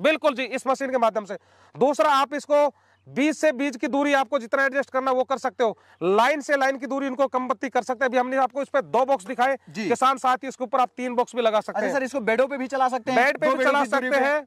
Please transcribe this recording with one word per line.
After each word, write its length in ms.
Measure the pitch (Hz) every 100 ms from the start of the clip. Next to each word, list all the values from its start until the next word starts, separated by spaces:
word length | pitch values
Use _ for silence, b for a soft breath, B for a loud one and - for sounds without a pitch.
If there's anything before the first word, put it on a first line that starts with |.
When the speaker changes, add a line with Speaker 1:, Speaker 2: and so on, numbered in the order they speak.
Speaker 1:
बिल्कुल 340 | 208 311 302
जी, 80 | 247
इस 240 | 254 254 254
मशीन 240 | 262 269
के 80 | 254
माध्यम 260 | 226 214
से। 100 | 196 196 b b b -
दूसरा, 320 | 254 294 311
आप 240 | 277 269
इसको 400 | 285 - 294 294 b b b -
बीज 280 | 139 294 302
से 160 | 311
बीज 240 | 254 277 226
की 120 | 294
दूरी 240 | 277 294
आपको 260 | 277 269 277
जितना 260 | 226 277
एडजस्ट 260 | 269 262 254
करना 200 | 262 262
वो 140 | 254
कर 140 | 254 262
सकते 260 | 254 -
हो, 140 | 233 190 b b
लाइन 380 | 170 202 240 302
से 160 | - 285
लाइन 220 | 269 269
की 80 | 240
दूरी 220 | 269 269
उनको 180 | 254 269
कम 220 | 254 254
बत्ती 200 | 247 262
कर 140 | 247
सकते 220 | 233 247
हैं। 40 | 262
अभी 100 | 247
हमने 180 | 247 269
आपको 260 | 262 262
इस 60 | 269
पे 140 | 277
दो 220 | 170 226
बॉक्स 200 | 262 269
दिखाए, 340 | 185 165 247 269 -
Speaker 2:
जी। 180 | 156 202
Speaker 1:
किसान 280 | 240 262 262
साथी 320 | 254 254 269
इसके 160 | -
ऊपर 160 | 254 269
आप 100 | 247 -
तीन 180 | 254
बॉक्स 220 | 240 240 233
भी 60 |
लगा 180 | 233 214
सकते 160 | 202 202
Speaker 2:
अच्छा 100 | 233
Speaker 1:
हैं। 80 |
Speaker 2:
सर, 80 | 269
इसको 180 | 262 277
बेडों 260 | 214 233 262
पे 120 | 277
भी 80 | 254
चला 220 | 269 262
सकते 240 | 254 226
हैं? 120 | 254
Speaker 1:
बेड 140 | 254 285
पे 80 | 302
Speaker 2:
दो 60 |
Speaker 1:
भी 60 | -
Speaker 2:
बेडों 120 | 254
Speaker 1:
चला 140 | 285
Speaker 2:
की 60 | 269
दूरी 160 | 269 254
Speaker 1:
सकते 140 | 277
Speaker 2:
पे? 100 | 262
Speaker 1:
हैं, 160 | 294